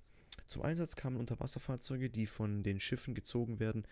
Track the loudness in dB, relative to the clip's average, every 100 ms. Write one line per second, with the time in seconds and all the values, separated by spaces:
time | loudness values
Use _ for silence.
0 | -16 -20 -14 -12 -6 0 0 2 0 -2
1 | -2 0 0 0 0 0 -2 -2 -2 0
2 | 0 0 0 2 2 2 2 2 0 0
3 | -2 -4 0 0 2 2 2 0 -4